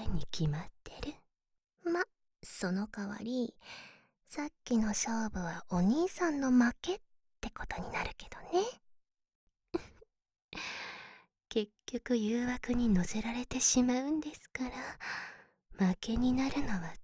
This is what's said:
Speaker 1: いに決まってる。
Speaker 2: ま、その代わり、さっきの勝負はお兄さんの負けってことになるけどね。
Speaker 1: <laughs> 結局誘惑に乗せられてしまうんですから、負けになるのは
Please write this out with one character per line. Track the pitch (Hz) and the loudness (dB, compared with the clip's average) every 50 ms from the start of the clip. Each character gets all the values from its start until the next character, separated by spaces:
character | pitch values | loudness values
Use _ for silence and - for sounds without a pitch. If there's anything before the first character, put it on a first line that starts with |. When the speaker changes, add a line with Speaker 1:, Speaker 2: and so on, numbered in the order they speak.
Speaker 1:
い | 220 220 | 0 2
に | 185 160 - - | 4 4 2 2
決 | - - 160 151 | 2 2 2 2
ま | 147 160 | 0 -2
っ | - - - _ | -6 -8 -12 _
て | - - - - - 294 | -18 -18 -14 -10 -10 -10
る。 | - - - _ _ _ _ _ _ _ _ _ _ _ - 339 | -10 -12 -16 _ _ _ _ _ _ _ _ _ _ _ -2 0
Speaker 2:
ま、 | 339 349 392 - _ _ _ _ _ _ | 0 0 0 -4 _ _ _ _ _ _
そ | - - - - 202 180 | -10 -8 -4 -2 -2 0
の | 185 196 214 220 | 0 0 -2 -4
代 | - 208 202 | -6 -8 -8
わ | 202 208 - | -6 -8 -6
り、 | 208 233 254 254 240 - - - - - - - - - - - _ _ _ _ _ | -6 -2 -2 -2 -2 -2 -6 -10 -18 -18 -18 -18 -18 -20 -20 -20 _ _ _ _ _
さ | - - 294 - | -10 -8 -6 -6
っ | - - _ - | -6 -8 _ -2
き | - 247 | 0 2
の | 220 214 208 | 2 4 2
勝 | 208 - - 233 226 226 226 214 | 2 0 0 0 0 0 -2 -2
負 | - 185 | -2 -4
は | 175 165 170 170 - - | -4 -4 -6 -8 -4 0
お | 180 175 | 2 4
兄 | 180 202 254 311 359 381 | 6 6 6 4 2 2
さ | - - 359 330 | 2 0 0 2
ん | 294 277 | 2 2
の | 269 262 | 4 6
負 | 254 247 240 240 - - | 6 8 6 6 2 0
け | - 349 392 | -2 -4 -4
っ | - - _ _ _ _ _ _ _ | -4 -6 _ _ _ _ _ _ _
て | - - | -12 -10
こ | - - - - | -8 -8 -8 -8
と | - - | -6 -8
に | - - | -6 -6
な | - - | -4 -4
る | - - - | -4 -4 -6
け | - - - | -10 -14 -14
ど | - - - - 339 359 | -14 -14 -4 0 2 2
ね。 | 427 494 - - _ - - _ _ _ _ _ _ _ _ _ _ _ _ _ _ _ | 2 0 -4 -10 _ -20 -20 _ _ _ _ _ _ _ _ _ _ _ _ _ _ _
Speaker 1:
<laughs> | - - - - - - - _ _ _ _ _ _ _ _ _ - - - - - - - - - - - - - - _ _ _ _ _ - | -6 -6 -6 -10 -20 -20 -20 _ _ _ _ _ _ _ _ _ -12 -10 -8 -8 -8 -10 -10 -12 -14 -14 -16 -20 -20 -20 _ _ _ _ _ -4
結 | - 226 208 - _ _ _ | -2 -2 -2 -2 _ _ _
局 | - 254 233 - - 247 | -8 -8 -6 -2 0 2
誘 | 226 214 208 233 240 247 | 2 2 2 2 0 0
惑 | 247 247 247 - 247 240 | 0 -2 -2 -2 0 2
に | 240 240 226 | 4 4 6
乗 | 196 180 175 | 6 4 4
せ | 185 202 214 | 2 0 -2
ら | 220 233 | -2 -2
れ | 233 247 254 | -2 -4 -4
て | - - 254 | -4 0 2
し | - - - 254 247 | 4 4 6 6 4
ま | 247 247 254 | 4 4 2
う | 269 285 | 0 0
ん | 311 311 | 0 -2
で | 294 302 - | -2 -4 -8
す | - - - | -12 -14 -12
か | - - 254 247 | -8 -8 -6 -6
ら、 | - 254 - - - - - - - - - - - - - _ _ _ _ - - - 196 180 | -6 -8 -8 -10 -10 -10 -10 -8 -8 -8 -10 -12 -16 -18 -20 _ _ _ _ -8 -2 2 2 2
負 | 185 - | 2 0
け | - - 226 | -2 -2 0
に | 233 247 254 | 2 2 4
な | 254 262 269 269 | 4 2 2 0
る | - 285 | 0 0
の | 262 240 | 0 0
は | 208 180 165 165 - - | 0 0 -2 -6 -10 -10